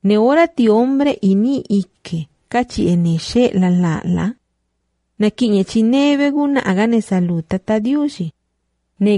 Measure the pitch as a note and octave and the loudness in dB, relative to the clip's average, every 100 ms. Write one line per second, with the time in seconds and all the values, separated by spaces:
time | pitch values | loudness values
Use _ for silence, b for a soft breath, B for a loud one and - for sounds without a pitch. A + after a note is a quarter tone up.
0 | F#3+ G#3+ A#3 D4+ E4 - A#3 G#3+ B3+ C4+ | 2 2 4 2 2 2 2 2 2 0
1 | C#4+ - G3 G3 A#3 C#4 - G3+ F#3 _ | 0 0 0 2 0 -2 -2 -2 -2 _
2 | - E3 D3+ _ _ A#3+ B3 - F3 F3 | -10 -8 -10 _ _ -4 -4 -2 0 2
3 | E3+ E3 - A#3 B3 - F3+ F3+ F3 D#3 | 0 -2 -2 0 2 2 0 2 0 -2
4 | - F3 E3+ B3 _ _ _ _ _ _ | -4 -2 -4 -8 _ _ _ _ _ _
5 | _ _ G#3 - B3 G3+ F#3+ A3+ A3 C4 | _ _ -4 -2 0 0 0 0 0 2
6 | C#4+ C#4+ C#4+ C#4+ C#4+ C#4 - F#3 A3 A#3 | 2 2 0 0 -2 -2 -2 -2 0 0
7 | G#3 F#3 F3 E3+ D#3+ F#3+ - A3 A3 C#4+ | 0 -2 -2 -4 -4 -8 -4 -4 -2 -2
8 | D4 - E3 _ _ _ _ _ _ _ | -2 -6 -12 _ _ _ _ _ _ _
9 | G3+ | 0